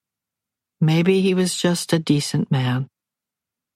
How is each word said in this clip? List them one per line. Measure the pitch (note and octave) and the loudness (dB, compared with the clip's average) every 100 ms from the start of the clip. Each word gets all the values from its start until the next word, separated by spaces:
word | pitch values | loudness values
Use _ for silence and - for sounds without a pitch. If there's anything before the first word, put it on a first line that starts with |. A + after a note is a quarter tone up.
| _ _ _ _ _ _ _ _ | _ _ _ _ _ _ _ _
Maybe | D#3 E3 E3+ F#3+ | 2 2 2 2
he | F#3+ | 2
was | F#3 F3+ - | 0 -2 -2
just | F3 F3 - | -2 -2 -2
a | E3 | -4
decent | D#3 D3 - D3+ - | 0 0 0 -4 -2
man. | C3+ B2+ B2+ C3+ _ _ _ _ _ _ _ _ | -2 0 -2 -6 _ _ _ _ _ _ _ _